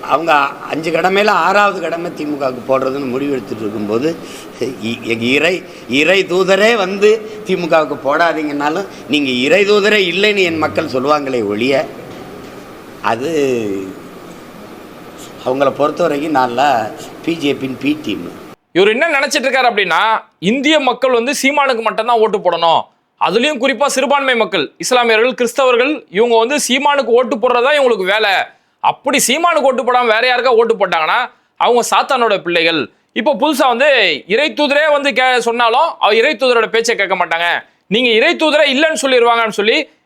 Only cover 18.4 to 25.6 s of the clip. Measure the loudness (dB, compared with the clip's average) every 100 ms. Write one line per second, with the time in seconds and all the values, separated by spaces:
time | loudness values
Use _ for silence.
18.4 | -20 -20 _ 2 2 2 0 0 0 -2
19.4 | 0 2 2 0 0 2 2 0 -4 _
20.4 | -2 0 2 2 2 0 0 0 0 0
21.4 | 0 2 0 0 -2 -2 0 2 2 2
22.4 | 0 2 2 2 0 _ _ _ 0 2
23.4 | 0 0 -2 0 0 0 0 0 0 0
24.4 | 0 -2 -4 -6 -2 0 2 2 2 0
25.4 | -2 0